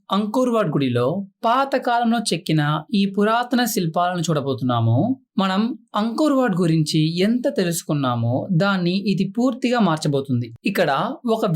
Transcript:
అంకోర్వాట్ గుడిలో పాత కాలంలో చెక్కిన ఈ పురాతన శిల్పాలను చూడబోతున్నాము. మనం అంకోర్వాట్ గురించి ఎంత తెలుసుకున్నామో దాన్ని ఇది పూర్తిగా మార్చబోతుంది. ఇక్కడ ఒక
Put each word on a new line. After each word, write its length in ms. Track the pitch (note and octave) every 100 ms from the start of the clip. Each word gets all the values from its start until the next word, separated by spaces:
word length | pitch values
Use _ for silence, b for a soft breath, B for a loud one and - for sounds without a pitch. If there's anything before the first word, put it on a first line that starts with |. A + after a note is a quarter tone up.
| _ G3
అంకోర్వాట్ 560 | G#3 B3+ B3+ A#3 F3+
గుడిలో 320 | D3 C3+ A#2+ B2 F3+ G3 _ A#3
పాత 300 | B3 C4+ C4+ B3+
కాలంలో 320 | A#3+ A#3+ A#3 A3+
చెక్కిన 320 | E3+ - D#3 D3 D3+ - G3+
ఈ 20 | G3+ G3
పురాతన 460 | G3+ A#3 A#3+ B3 A#3+
శిల్పాలను 500 | A3+ E3+ E3+ F3 F3+ E3+
చూడబోతున్నాము. 680 | D3+ C3+ B2 B2+ A#2+ A2+ A#2 A#3 C4+ _ -
మనం 200 | F#3+ F#3+ A3+ D#4+ _ G#3
అంకోర్వాట్ 560 | A3+ A3+ D4+ C4+ B3+ F3
గురించి 400 | F3 D#3+ D3+ D#3+ D#3 E3+ G3
ఎంత 180 | A#3+ C#4+ C#4
తెలుసుకున్నామో 760 | F3 E3 - D3+ C3 A#2+ A#2 C3 - E3+
దాన్ని 320 | G3 F#3+ F3 F#3+ G3+
ఇది 140 | F3+ G3 A#3
పూర్తిగా 420 | B3+ C4 B3+ A#3+ F#3+
మార్చబోతుంది. 640 | D#3 E3 C#3 C3 B2 A#2+ A#2 -
ఇక్కడ 180 | G3+ E3 C#3 G3+ C#4+ A#3+ A3
ఒక 160 | A3